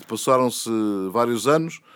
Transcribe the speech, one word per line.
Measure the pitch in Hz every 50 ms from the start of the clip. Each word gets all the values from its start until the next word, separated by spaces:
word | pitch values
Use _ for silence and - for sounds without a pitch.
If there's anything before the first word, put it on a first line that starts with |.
| - -
passaram-se | 113 107 - - 131 127 127 123 110 - - 113 113 110 107 104 101 98 95 95 90
vários | 117 120 120 120 113 104
anos | 131 151 160 160 165 - - _ _ -